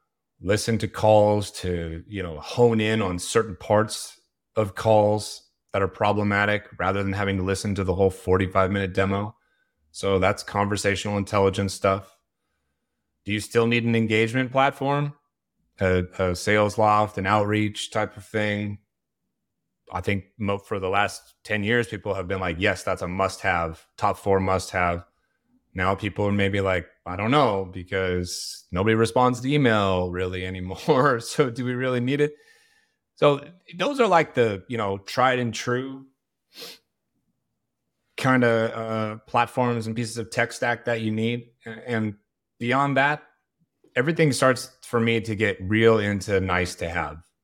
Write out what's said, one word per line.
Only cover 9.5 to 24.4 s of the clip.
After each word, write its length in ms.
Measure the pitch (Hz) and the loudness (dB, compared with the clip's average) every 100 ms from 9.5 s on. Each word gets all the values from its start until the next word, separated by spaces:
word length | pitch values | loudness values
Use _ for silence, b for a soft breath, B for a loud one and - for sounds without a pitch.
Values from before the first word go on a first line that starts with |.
| _ _ _ _ | _ _ _ _
So 280 | - 95 98 | -8 0 2
that's 240 | 92 - | 2 0
conversational 720 | - 104 101 101 101 98 104 104 | -4 -2 0 0 0 -2 -2 -4
intelligence 560 | 95 104 98 95 98 | -2 2 2 2 -2
stuff. 440 | - 98 95 - _ _ _ _ _ _ _ _ _ _ _ - | -2 0 0 -4 _ _ _ _ _ _ _ _ _ _ _ -6
Do 60 | |
you 80 | 104 | -6
still 260 | - 117 117 | -2 2 2
need 160 | 120 117 | 2 2
an 100 | 117 | 2
engagement 560 | 110 110 113 123 127 | 2 2 2 0 -2
platform, 640 | 131 135 135 135 143 143 - _ _ _ _ _ - | 0 0 0 -2 -2 -4 -8 _ _ _ _ _ -2
a, 200 | 95 92 | 2 2
a 320 | 90 - 92 | 0 -2 -2
Salesloft, 840 | 85 - 104 104 95 107 104 107 - | -2 2 2 2 2 2 4 2 -2
an 80 | 95 | 0
outreach 640 | 107 104 107 107 104 - | 2 2 0 -2 -4 -8
type 260 | 117 104 - | -4 -6 -8
of 80 | 98 | -8
thing? 540 | 110 104 104 104 101 _ _ _ _ _ _ _ _ _ _ - | -4 -2 -4 -6 -10 _ _ _ _ _ _ _ _ _ _ -12
I 100 | 92 | -8
think 240 | 90 101 - - | -4 -4 -6 -8
mo-, 200 | 101 101 | -4 -4
for 220 | - 104 | -4 -6
the 100 | 92 | -2
last 460 | 98 101 - - _ | 0 0 -2 -18 _
ten 200 | - 107 | -6 -2
years, 240 | 101 120 117 | 0 0 0
people 260 | 104 104 | -4 -6
have 140 | 95 87 | -6 -4
been 120 | 95 | -4
like, 180 | 92 82 | -4 -2
"Yes, 240 | 101 95 | 0 0
that's 180 | - 90 | -4 -4
a 60 | 90 | -4
must-have, 800 | 92 95 - 98 87 82 80 _ - | -2 -2 -2 -2 -2 -2 -6 _ -4
top 200 | 104 95 | -2 -2
four 220 | - | 0
must-have." 640 | 95 | 2